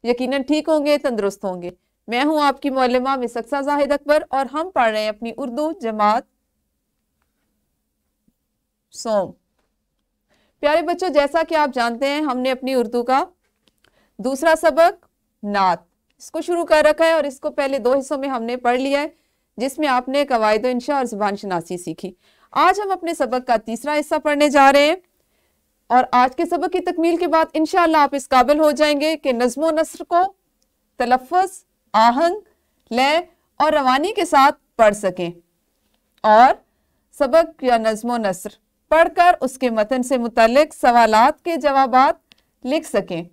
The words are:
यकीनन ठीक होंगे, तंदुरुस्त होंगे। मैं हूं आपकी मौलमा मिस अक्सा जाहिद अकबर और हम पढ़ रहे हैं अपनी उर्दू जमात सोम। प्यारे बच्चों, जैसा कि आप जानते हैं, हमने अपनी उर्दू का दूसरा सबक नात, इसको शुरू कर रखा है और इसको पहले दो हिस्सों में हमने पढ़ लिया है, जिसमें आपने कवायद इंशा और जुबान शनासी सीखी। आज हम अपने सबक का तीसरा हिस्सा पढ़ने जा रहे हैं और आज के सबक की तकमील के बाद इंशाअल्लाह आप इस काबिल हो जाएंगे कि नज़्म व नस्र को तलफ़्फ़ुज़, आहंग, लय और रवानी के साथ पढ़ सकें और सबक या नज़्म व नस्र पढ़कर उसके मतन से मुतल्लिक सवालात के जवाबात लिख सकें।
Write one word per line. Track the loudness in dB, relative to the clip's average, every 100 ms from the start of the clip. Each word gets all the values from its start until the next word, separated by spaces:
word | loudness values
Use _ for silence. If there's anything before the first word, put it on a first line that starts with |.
यकीनन | -2 -2 -2 -4
ठीक | -2 -2 0
होंगे, | 0 2 0
तंदुरुस्त | 0 -2 -4 -4
होंगे। | -10 -8 -12 -16 _ _ -8
मैं | -2
हूं | 0 2
आपकी | 0 -2 -4
मौलमा | -2 0 0 -2 -4
मिस | -4 -8
अक्सा | -6 -6
जाहिद | -2 -2 -2
अकबर | -2 0 0 0
और | -6 -4
हम | -6 -4
पढ़ | 0 0
रहे | 0
हैं | -6
अपनी | -8 -12 -10
उर्दू | -8 -6 -6 -6
जमात | -8 0 0 0 -6 _ _ _ _ _ _ _ _ _ _ _ _ _ _ _ _ _ _ _ _ _ _ _ _ _ _
सोम। | -14 -4 -4 -4 -12 _ _ _ _ _ _ _ _ _ _ _ _
प्यारे | 0 0
बच्चों, | -2 -4 0
जैसा | 0 0 -2
कि | -2 -2
आप | -2
जानते | -2 -4 -2 -4
हैं, | -2
हमने | -4 -4 -4
अपनी | -4 -2 -2
उर्दू | -2 -4
का | -2 -2 -2 _ _ _ _ _ _ _ _ -8
दूसरा | -6 -2 0 2
सबक | 2 4 2 0 _ _ _ _
नात, | -6 0 0 -2 _ _ _ _
इसको | -12 -10
शुरू | -4 -4 2
कर | 4
रखा | 4 2 2
है |
और | 0 -2
इसको | -6 -8
पहले | -4 -4 -2
दो | 0
हिस्सों | -2 -2 -6
में | -6
हमने | -6 -6 -4
पढ़ | -2 0
लिया | 0 -2
है, | -4 _ _ _ _ -8
जिसमें | -8 -4 -2
आपने | -2 -2 -4 -2
कवायद | 0 0 0 0
इंशा | -4 -4 -4
और | -4
जुबान | -4 -4 -4
शनासी | -6 -6 -6 -10
सीखी। | -10 -12 -14 -16 _ _ _
आज | 0 2 2
हम | -2
अपने | -4 -4
सबक | -4 -4 -4
का | -2 -2
तीसरा | -2 -10 -4
हिस्सा | -4 -2 -4
पढ़ने | -2 0 2
जा | 6 6
रहे | 6 2
हैं | 0 _ _ _ _ _ _ _ _ _
और | 0 2
आज | 2 0
के | -2 -4
सबक | -2 -2
की | -4
तकमील | -4 -2 -2 0
के | 0
बाद | 0 0
इंशाअल्लाह | -2 -2 0 2 2
आप | 2
इस | -2 0
काबिल | 2 4 4
हो | 2
जाएंगे | 2 0 2 -2 -2
कि | -2
नज़्म | 0 -2 0
व | -2
नस्र | -2 -4 -8
को | -2 0 0 _ _ _ _ _ _ _
तलफ़्फ़ुज़, | 0 0 0 -2 -2 -4 _ _ _
आहंग, | 4 4 4 0 -2 _ _ _ _ _
लय | -2 0 0 -4 _ _ _
और | 0
रवानी | 2 2 0 0
के | -4
साथ | 0 4 4 2 _ 2
पढ़ | 2
सकें | 4 -6 -4 -8 -8 _ _ _ _ _ _ _ _
और | 4 6 6 4 _ _ _ _ _ -4
सबक | 2 2 0 -4
या | 0 0
नज़्म | 0 -4 -6
व | -4
नस्र | -4 -6 -12 _ _ _ _
पढ़कर | 2 2 4 2 2
उसके | -4 -4 -4
मतन | -2 -2 -2
से | -2 -2
मुतल्लिक | -2 2 4 4 2
सवालात | 0 2 4 4 4 2 0
के | -6 -2
जवाबात | 0 0 2 4 2 0 _ _ _ _
लिख | -6 -4 -2
सकें। | -6 -4 -10 -12